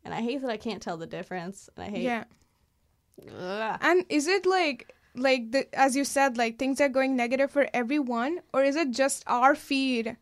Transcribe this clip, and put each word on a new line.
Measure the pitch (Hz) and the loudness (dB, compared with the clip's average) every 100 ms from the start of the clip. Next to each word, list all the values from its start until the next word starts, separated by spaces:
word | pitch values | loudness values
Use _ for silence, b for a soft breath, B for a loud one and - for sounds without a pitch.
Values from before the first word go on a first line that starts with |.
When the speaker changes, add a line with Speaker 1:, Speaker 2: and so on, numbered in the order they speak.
Speaker 1:
And | - | -8
I | - | -6
hate | 226 269 | -4 -4
that | 262 | -4
I | 214 | -6
can't | 233 202 | -6 -8
tell | 185 170 | -8 -8
the | 165 | -8
difference, | 160 170 185 170 196 - - | -10 -10 -10 -10 -14 -18 -14
and | |
I | 196 | -10
hate | 208 | -4
Speaker 2:
Yeah. | 247 233 220 _ _ _ _ _ _ _ _ - - | -4 -4 -8 _ _ _ _ _ _ _ _ -20 -18
Speaker 1:
Ugh. | 104 180 202 220 190 | -12 -8 -6 -4 -2
Speaker 2:
And | 294 359 359 | 2 2 2
is | 302 285 | 0 2
it, | 381 370 | 2 2
like, | 370 330 247 - - _ - | 2 2 -2 -12 -20 _ -2
like, | 262 262 226 | 2 2 2
the, | 269 - | -2 -2
as | - 269 254 | 2 2 4
you | |
said, | 269 277 269 240 | 0 2 2 2
like, | 233 226 | -2 0
things | 262 269 | -2 2
are | 285 | 2
going | 254 269 262 | 2 2 0
negative | 240 254 277 | 0 2 2
for | 285 277 | 2 0
everyone, | 240 233 294 254 233 247 349 - | 0 0 0 0 -2 -2 -4 -4
or | 254 | 2
is | 269 277 | 2 2
it | 311 | 0
just | 233 269 - - | 2 0 0 -2
our | 240 262 | 2 4
feed | 294 - 277 269 247 220 233 | 2 -2 -2 0 -2 -4 -8